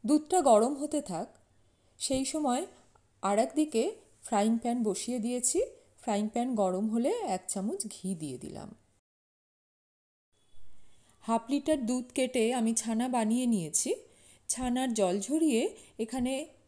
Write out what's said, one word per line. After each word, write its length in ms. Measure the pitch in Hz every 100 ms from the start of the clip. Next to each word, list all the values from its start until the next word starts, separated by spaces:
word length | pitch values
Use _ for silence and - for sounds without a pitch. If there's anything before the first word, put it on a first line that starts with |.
দুধটা 340 | 220 302 302 370
গরম 320 | 277 214 233 285
হতে 240 | 294 302
থাক, 260 | 285 170 - - _ _ _ _ _ _
সেই 260 | - 269 269
সময় 380 | 311 294 247 381 - _ _ _ _
আর 160 | 190 202
একদিকে 440 | 262 - 302 226 294 440 - _
ফ্রাইং 300 | - 214 214 226
প্যান 200 | 233 240
বসিয়ে 360 | 214 190 - 247
দিয়েছি। 400 | 220 247 240 339 523 - _ _
ফ্রাইং 240 | - 202 214
প্যান 180 | 233 247 233
গরম 300 | 190 185 220
হলে 220 | 226 254 466 381
এক 180 | 185 -
চামচ 340 | 196 196 392 214
ঘি 220 | - 190 175
দিয়ে 220 | 151 123
দিলাম। 320 | - - - - _ _ _ _ _ _ _ _ _ _ _ _ _ _ _ _ _ - - - - - - _
হাফ 200 | - 226 -
লিটার 300 | 277 294 311 233
দুধ 220 | 254 247
কেটে 300 | - 254 254 226
আমি 180 | 254 220
ছানা 340 | 226 226 220 254
বানিয়ে 360 | 247 214 240 247
নিয়েছি। 440 | 214 160 - 311 494 - _ - - -
ছানার 400 | - 254 247 262
জল 220 | 226 190 196
ঝরিয়ে 420 | 196 311 320 226 330 - - -
এখানে 340 | 226 254 247 269 320 -